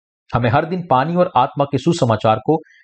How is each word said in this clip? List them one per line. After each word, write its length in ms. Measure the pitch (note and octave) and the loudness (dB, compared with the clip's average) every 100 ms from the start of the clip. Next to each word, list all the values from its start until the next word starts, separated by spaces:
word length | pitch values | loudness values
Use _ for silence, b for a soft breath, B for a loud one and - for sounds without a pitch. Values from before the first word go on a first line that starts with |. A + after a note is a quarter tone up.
| _ _ _ | _ _ _
हमें 160 | B2+ A#2+ | -2 0
हर 160 | C3+ D#3+ | 0 -2
दिन 220 | F#3 E3+ | -6 0
पानी 260 | B2+ D3 F3 | 0 0 0
और 160 | F3+ - | 0 2
आत्मा 280 | B2+ - C#3+ | 0 0 -2
के 120 | - | -2
सुसमाचार 640 | - E3+ B2 A2 A2+ A2 - | -2 0 0 2 2 0 0
को 140 | D#3+ b b | -2 b b